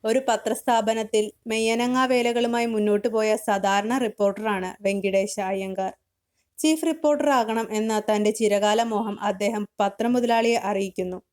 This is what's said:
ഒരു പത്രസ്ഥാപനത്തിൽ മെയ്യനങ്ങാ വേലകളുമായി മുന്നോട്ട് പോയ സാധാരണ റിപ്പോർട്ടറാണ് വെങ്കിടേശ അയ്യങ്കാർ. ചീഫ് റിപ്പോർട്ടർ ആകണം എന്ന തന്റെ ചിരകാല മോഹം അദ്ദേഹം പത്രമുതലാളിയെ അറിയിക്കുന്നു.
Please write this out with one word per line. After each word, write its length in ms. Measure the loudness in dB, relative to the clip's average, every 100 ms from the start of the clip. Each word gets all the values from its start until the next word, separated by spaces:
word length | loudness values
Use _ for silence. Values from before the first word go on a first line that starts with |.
ഒരു 180 | 0 0 2
പത്രസ്ഥാപനത്തിൽ 1040 | -2 -2 -4 2 2 2 -2 0 0 0 -6 -6
മെയ്യനങ്ങാ 580 | -2 0 0 0 2 2
വേലകളുമായി 600 | 2 2 0 0 0 0
മുന്നോട്ട് 420 | 0 2 2 0
പോയ 280 | 0 2 0
സാധാരണ 640 | 0 0 2 0 0 -2
റിപ്പോർട്ടറാണ് 840 | -2 0 0 0 -4 -2 -4 -4
വെങ്കിടേശ 560 | -4 -2 0 0 0 -4
അയ്യങ്കാർ. 540 | -4 -4 -6 -6 -6 -8 _ _ _ _ _ -2
ചീഫ് 260 | 0 2 0
റിപ്പോർട്ടർ 440 | 0 0 2 2
ആകണം 380 | 2 2 -2 -2
എന്ന 280 | -2 0 0
തന്റെ 320 | 0 2 2
ചിരകാല 520 | 2 0 2 2 2
മോഹം 380 | 0 -2 -4 -4
അദ്ദേഹം 460 | -4 -2 -2 -2 -6 -2
പത്രമുതലാളിയെ 800 | -4 0 0 0 2 2 2 0
അറിയിക്കുന്നു. 580 | 0 -2 -4 -4 -6 -8 _